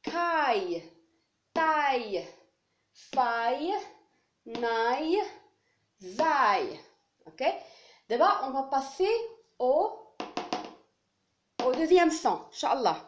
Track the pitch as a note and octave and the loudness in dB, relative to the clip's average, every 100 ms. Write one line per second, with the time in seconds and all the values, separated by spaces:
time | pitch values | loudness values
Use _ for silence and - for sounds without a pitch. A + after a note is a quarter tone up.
0 | - E4 E4+ E4 C#4+ G#3+ F3+ E3+ - _ | -6 -2 0 0 2 0 -2 -6 -10 _
1 | _ _ _ _ _ E4 D#4+ D4+ C#4+ B3+ | _ _ _ _ _ 0 2 2 2 0
2 | A3 F#3 C3+ - _ _ _ _ _ _ | -2 -6 -8 -18 _ _ _ _ _ _
3 | - C4+ A#3+ A#3 A#3 C4+ D#4+ G#4 G4 - | -4 0 0 0 -2 -2 -2 -4 -8 -20
4 | _ _ _ _ A#3 A#3 A#3 A3+ A#3 C4 | _ _ _ _ -14 -6 -2 0 0 0
5 | D#4+ G4 - - _ _ _ _ _ _ | 0 0 -2 -10 _ _ _ _ _ _
6 | F#3 G#3 D#4+ C#4+ A3+ F#3+ - - - _ | -14 0 2 4 4 2 -2 -8 -18 _
7 | _ _ - - C#4 - - - - _ | _ _ -20 -2 -2 -2 -12 -20 -20 _
8 | _ A#3 F4+ - C#4 C4 C4+ C4+ C4 - | _ 2 4 4 -2 -4 -2 -4 -4 -2
9 | F#4+ A4+ A#4 - _ _ B3+ D4 G#4+ - | 0 0 -4 -14 _ _ 2 2 2 -4
10 | - _ - - - - - - _ _ | -20 _ -10 -8 -6 -8 -8 -18 _ _
11 | _ _ _ _ _ - B3+ B3+ D#4+ F4+ | _ _ _ _ _ -2 0 0 4 6
12 | E4 - - F3 - - - C#4 G#3 D#3 | 6 2 -2 -2 -6 -6 -2 0 0 -2